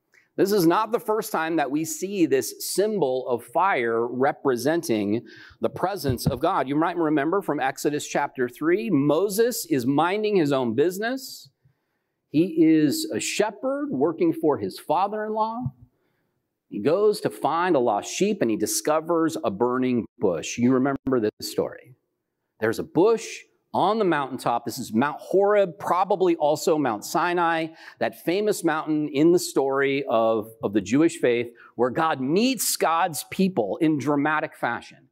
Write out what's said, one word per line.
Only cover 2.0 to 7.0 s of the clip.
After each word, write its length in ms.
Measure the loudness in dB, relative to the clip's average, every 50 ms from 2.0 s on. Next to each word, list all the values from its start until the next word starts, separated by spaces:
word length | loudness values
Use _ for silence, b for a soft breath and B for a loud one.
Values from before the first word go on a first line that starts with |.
| -6 -4 0 2 2
this 480 | 4 2 2 0 -2 -6 -10 -8 -6
symbol 560 | -2 0 0 0 0 0 0 0 0 -2 -2 -2
of 160 | -4 -4 -4
fire 640 | -2 0 2 2 2 2 0 0 0 0 0 -2
representing 1200 | -2 0 0 0 0 0 0 0 0 0 2 0 0 0 0 0 0 0 0 0 0 -2 -2 -4 B B B B B B B
the 80 | -6 -6
presence 580 | -4 -2 -4 -4 -4 -2 -4 -4 -2 -2 -2
of 140 | -2 -2 0
God. 280 | 0 0 0 0 -2 0
You 80 | 0
might 200 | 0 0 0 0
remember 460 | -2